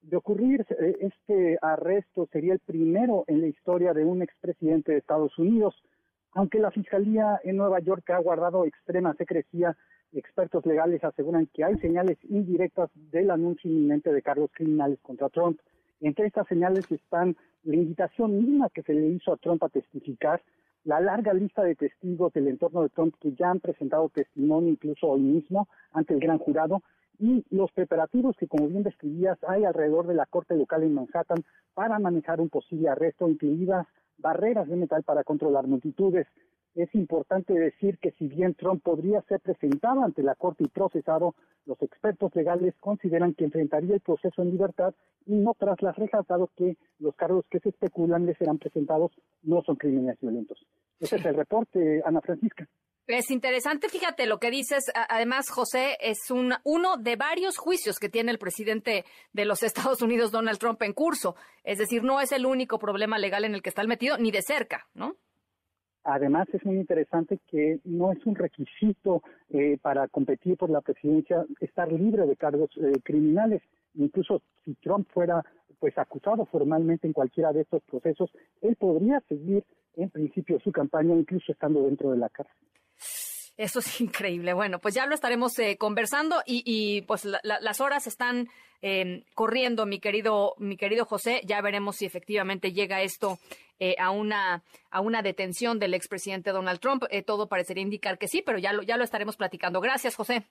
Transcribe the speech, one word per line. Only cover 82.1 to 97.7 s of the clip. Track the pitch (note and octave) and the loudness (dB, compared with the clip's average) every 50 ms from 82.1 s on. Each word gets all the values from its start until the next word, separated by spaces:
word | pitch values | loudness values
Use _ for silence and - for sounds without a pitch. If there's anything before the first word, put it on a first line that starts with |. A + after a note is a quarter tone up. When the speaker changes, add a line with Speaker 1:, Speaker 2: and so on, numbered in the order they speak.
Speaker 1:
de | C3 | 0
la | A#2+ A#2 G#2+ | 0 0 -2
cárcel. | _ - - _ _ _ _ _ _ _ _ _ _ _ - - - - - - - - - - _ - | _ -10 -14 _ _ _ _ _ _ _ _ _ _ _ -14 -12 -12 -10 -10 -12 -12 -14 -16 -18 _ -8
Speaker 2:
Eso | G#3+ G3 - B3+ | -8 -4 -4 -4
es | A#3 - - - | -4 -6 -4 -4
increíble. | B3 G3 - - G3 G3 F3 F3 F3 F3+ F3+ | -4 -4 -4 -4 -4 -4 -4 -2 -2 -2 0
Bueno, | F3+ G#3 G3+ F3+ F3 | 0 0 -2 -4 -2
pues | - G#3 G3 | -4 -2 -2
ya | B3 C4 | 0 0
lo | C#4+ D4+ | 0 -2
estaremos, | D4 - A#3+ A#3+ A#3 B3 B3 A#3+ - | -2 0 0 0 0 0 -2 0 0
eh, | A#3 G3+ G3+ | 0 0 0
conversando | - - G#3+ G#3 A3+ A3+ G#3 D4 C#4+ D4+ D#4+ F4 D#4+ - | 0 -2 -2 0 0 -2 0 0 0 0 0 0 -2 -2
y, | - B3 A#3+ A#3+ | -2 -4 -4 -2
y, | A#3+ A3+ A3 G#3+ G#3 G#3 G3+ G3 | -2 -2 0 0 0 -2 -2 -2
pues, | - A3 G3+ - | -4 -6 -4 -4
la, | G3+ G3 - - | -6 -6 -6 -4
la, | G#3+ G#3 - | -4 -4 -4
las | G#3+ A3 G#3 - C4+ | -4 -6 -4 -2 -2
horas | C#4 C#4 C#4+ - | 0 0 -2 -4
están, | A#3 - - B3 B3 B3 B3 B3 A#3 - - - _ _ _ | -6 -8 -4 -4 -2 -2 -2 -4 -6 -10 -20 -20 _ _ _
eh, | - G3 G3 F#3+ F#3 F3+ F3+ F3+ - _ _ | -6 -2 -2 -2 -2 -2 -6 -10 -14 _ _
corriendo, | - A3+ A3+ A3+ B3+ B3+ B3 A#3+ A3 A3 | -2 -2 0 0 0 0 0 0 0 -2
mi | G3+ G3+ G3 | -2 -4 -4
querido, | - G#3+ G3+ G#3+ G#3 A3+ G#3+ G#3 G3+ G3+ - | -4 -2 -2 0 0 2 2 2 2 0 0
mi | - G#3 G3+ G3 F3+ | -4 -8 -8 -6 -4
querido | G#3 G3+ G#3+ A#3 A#3 | -2 -2 0 0 0
José. | - A3 G3 - A#3 A#3+ B3+ - | -2 -4 -4 -2 -2 -2 -2 -2
Ya | F#3 G#3 G#3 | -4 -4 -2
veremos | G3+ G#3 G3+ G#3 G3+ G3+ G3 | -2 -2 -2 -2 -4 -4 -6
si | - G#3 | -6 -8
efectivamente | F#3 - F3+ - - G#3 G#3 F#3+ F#3+ G3 F#3 - F#3+ F3 | -8 -8 -10 -8 -4 -4 -2 -2 -2 -4 -4 -4 -4 -2
llega | F#3 G3+ F3+ G3 F#3+ F#3+ | -2 -4 -2 -2 -2 -2
esto, | F#3+ - - - G3+ F#3 E3+ _ - - - - _ _ _ | -4 -4 -4 -4 -4 -4 -6 _ -20 -20 -20 -20 _ _ _
eh, | F#3+ F#3 F#3 - | -2 -2 0 0
a | F#3 F#3 | 0 -2
una, | G3 G#3 G#3+ G#3+ G#3+ G#3 G3 F#3 F3 F3 _ _ _ - _ _ | 0 -2 -2 -2 -2 -2 0 -2 -2 -4 _ _ _ -20 _ _
a | - F#3 | -4 -4
una | G3 A3 A3+ A3+ G3+ | -2 0 -2 -2 -2
detención | G3 F#3 - F#3+ F#3 F3 - A#3+ A#3 A#3 A3 | -2 -4 -4 -6 -6 -4 -4 -2 -2 -2 -2
del | G3+ F#3+ F3+ | -2 -2 -2
expresidente | F#3 - - G#3 F#3 - G3 F#3+ F#3+ E3+ G3+ | -4 -4 -6 -10 -10 -8 -8 -8 -6 -6 -4
Donald | F#3+ F#3+ F#3 F#3 F3+ F3 | -4 -2 -2 -2 -4 -2
Trump. | - C4 C#4 C4 B3 - | -2 -2 -2 0 -2 -4
Eh, | - G3+ F#3+ | -4 -4 -4
todo | - G#3+ G#3 G#3+ G#3 | -2 -2 -2 -2 -2
parecería | G#3 F#3 F3+ - | -2 -4 -2 -4